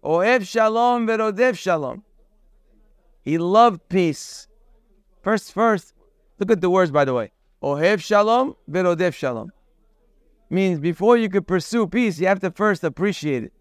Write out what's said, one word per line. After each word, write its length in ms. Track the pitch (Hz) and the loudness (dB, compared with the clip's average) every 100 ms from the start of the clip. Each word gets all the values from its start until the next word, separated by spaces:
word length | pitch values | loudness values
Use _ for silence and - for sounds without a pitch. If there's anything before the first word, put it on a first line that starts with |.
Ohev 440 | 143 165 196 254 190 | 0 0 2 0 0
shalom 600 | 226 220 220 240 240 226 | 0 0 2 0 0 0
verodef 500 | 220 220 196 254 202 | -2 -2 0 0 0
shalom. 460 | - 165 139 123 _ _ _ _ _ _ _ _ _ _ _ _ | -2 -2 -4 -10 _ _ _ _ _ _ _ _ _ _ _ _
He 160 | - 160 | -4 -2
loved 440 | 170 202 233 180 _ | 2 6 4 4 _
peace. 580 | 185 175 143 - - - _ _ _ _ _ _ _ | 0 0 -2 -10 -18 -20 _ _ _ _ _ _ _
First, 300 | - 214 - | -2 -2 -4
first, 420 | - 226 208 - _ _ _ _ _ | -2 0 0 -4 _ _ _ _ _
look 120 | 196 | 0
at 100 | 214 | 0
the 80 | 180 | 2
words, 200 | 185 175 | 2 2
by 140 | 147 | 2
the 100 | 139 | 2
way. 180 | 123 107 _ _ _ | 0 -4 _ _ _
Ohev 380 | 139 143 165 208 | -6 0 0 0
shalom 560 | - 208 208 233 269 - - | 2 2 4 2 0 -6 -6
verodef 420 | 156 180 170 180 | -2 0 2 0
shalom. 380 | - 135 117 113 - _ _ _ _ _ _ _ _ _ | -2 -6 -6 -10 -16 _ _ _ _ _ _ _ _ _
Means 300 | 180 190 170 | 0 0 0
before 380 | 151 170 202 240 | -4 -2 2 4
you 100 | 220 | 2
could 180 | 190 170 | -2 -2
pursue 400 | 185 - 233 202 | -4 -2 -2 0
peace, 320 | 220 233 165 | 0 -2 0
you 100 | 185 | 0
have 120 | 196 | 0
to 100 | 190 | -2
first 360 | 170 208 190 165 | -2 -2 0 -4
appreciate 580 | 135 190 185 151 131 | -4 -4 -4 -4 -6
it. 100 | 104 _ | -6 _